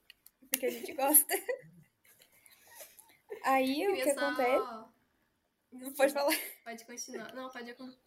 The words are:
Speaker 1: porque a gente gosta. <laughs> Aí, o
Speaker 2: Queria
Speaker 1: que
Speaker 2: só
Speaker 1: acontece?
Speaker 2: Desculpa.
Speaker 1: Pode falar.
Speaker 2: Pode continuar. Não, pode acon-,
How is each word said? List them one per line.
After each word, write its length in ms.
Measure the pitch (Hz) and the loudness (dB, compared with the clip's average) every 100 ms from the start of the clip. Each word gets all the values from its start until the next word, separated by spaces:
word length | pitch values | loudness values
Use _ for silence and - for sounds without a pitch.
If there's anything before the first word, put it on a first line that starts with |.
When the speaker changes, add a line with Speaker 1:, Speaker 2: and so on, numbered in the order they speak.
| - - - _ 262 | -20 -20 -20 _ -4
Speaker 1:
porque 160 | - 247 | -2 0
a 40 | |
gente 220 | 240 - | -2 -6
gosta. 420 | 320 277 302 - | 0 4 6 4
<laughs> 320 | 370 - 508 - - - _ _ - - _ - - - 906 - - - _ - 427 | 0 -2 -6 -8 -20 -20 _ _ -20 -20 _ -20 -20 -20 -20 -20 -20 -20 _ -16 -6
Aí, 420 | - 269 262 285 392 | 2 4 4 2 0
o 40 | |
Speaker 2:
Queria 100 | 381 | 2
Speaker 1:
que 100 | - | 2
Speaker 2:
só 60 | 269 | 2
Speaker 1:
acontece? 680 | 277 254 247 277 247 226 226 _ _ _ _ _ _ _ _ | 0 2 2 2 0 -8 -16 _ _ _ _ _ _ _ _
Speaker 2:
Desculpa. 240 | 254 254 269 | -14 -6 2
Speaker 1:
Pode 160 | 277 | 2
falar. 240 | 285 285 311 - - | 4 2 0 -2 -14
Speaker 2:
Pode 200 | - 226 | -14 -14
continuar. 500 | - 240 - 240 220 | -12 -14 -10 -10 -12
Não, 160 | 254 262 | -10 -10
pode 200 | 262 240 | -10 -12
acon-, 260 | 240 262 254 | -14 -16 -16